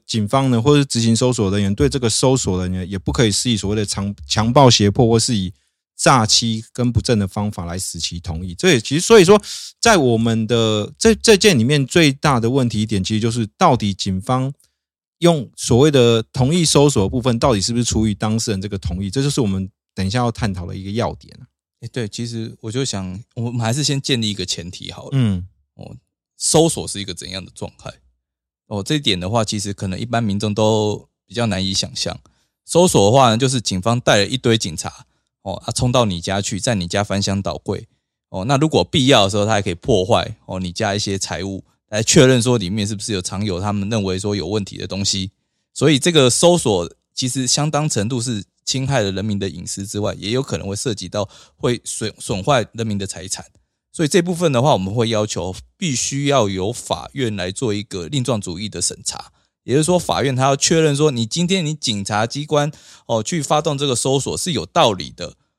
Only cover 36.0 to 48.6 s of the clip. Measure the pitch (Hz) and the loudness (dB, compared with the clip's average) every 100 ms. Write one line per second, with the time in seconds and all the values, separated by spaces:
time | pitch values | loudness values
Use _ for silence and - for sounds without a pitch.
36 | 113 87 82 98 98 95 131 107 85 101 | 2 0 -4 -4 -4 -4 -2 -2 -2 -2
37 | 104 98 98 98 92 71 - 101 - _ | -2 -2 -2 -4 -4 -8 -6 -8 -10 _
38 | _ _ _ 92 98 139 156 143 92 - | _ _ _ -10 -2 0 2 2 2 2
39 | 127 127 98 104 104 107 101 85 - 107 | 4 6 6 2 0 0 -2 -4 0 0
40 | 92 101 - - - 95 92 85 107 104 | 2 2 0 -8 -12 -8 -8 -4 -4 -2
41 | 104 98 - 82 95 98 - _ _ 107 | -4 -6 -6 -6 -8 -10 -12 _ _ -2
42 | 113 - 131 127 113 120 90 107 101 104 | 4 6 8 6 2 0 0 -4 -4 -4
43 | 101 101 87 95 104 87 104 104 98 113 | -6 -6 -6 -6 -4 -4 -4 -4 -2 -2
44 | 95 92 104 104 80 107 95 95 92 95 | -2 -2 -2 -4 -4 -4 -6 -8 -8 -6
45 | 101 98 95 - _ _ _ - 139 143 | -4 -4 -6 -10 _ _ _ 0 2 4
46 | 180 160 127 - 175 175 131 95 85 - | 4 4 4 6 4 4 2 0 -2 -10
47 | _ - 131 135 127 - 151 147 151 - | _ -8 -6 -4 -2 -2 0 -2 -2 -2
48 | 101 131 117 107 - _ | -2 -2 -4 -6 -8 _